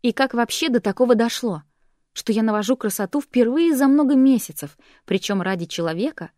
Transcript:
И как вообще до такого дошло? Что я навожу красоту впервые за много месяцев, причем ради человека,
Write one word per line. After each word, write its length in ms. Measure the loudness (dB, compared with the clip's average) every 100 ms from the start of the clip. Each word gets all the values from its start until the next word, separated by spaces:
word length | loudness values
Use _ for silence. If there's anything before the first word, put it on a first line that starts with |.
И 120 | -2
как 200 | -2 -2
вообще 360 | -2 -4 -2 -2
до 120 | 0
такого 340 | -2 0 2
дошло? 480 | 4 2 -2 -6 -6 -10 _ _ _ _
Что 200 | -14 -2
я 100 | 0
навожу 340 | 2 0 0 -2
красоту 440 | -2 -4 -4 -4
впервые 540 | -2 2 2 4 2
за 140 | 2 4
много 260 | 4 4
месяцев, 600 | 4 4 4 0 -12 -14 _ _ _ -4
причем 340 | -4 -2 -4
ради 240 | -2 -4 -6
человека, 640 | -4 -4 -2 -4 -6 -16